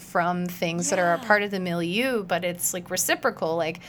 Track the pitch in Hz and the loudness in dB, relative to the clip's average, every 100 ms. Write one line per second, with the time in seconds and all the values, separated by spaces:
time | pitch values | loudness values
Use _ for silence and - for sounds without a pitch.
0 | - 185 170 180 175 175 175 170 175 185 | -2 0 2 0 -2 -2 -2 -2 0 2
1 | 175 170 - 208 202 196 180 170 170 196 | 4 2 4 2 4 -2 -2 -2 0 0
2 | 262 240 185 175 175 175 - 185 175 185 | 2 0 0 -2 -2 -2 -4 -4 -4 -2
3 | - 349 262 - 170 165 160 170 | 0 2 0 0 0 0 0 -4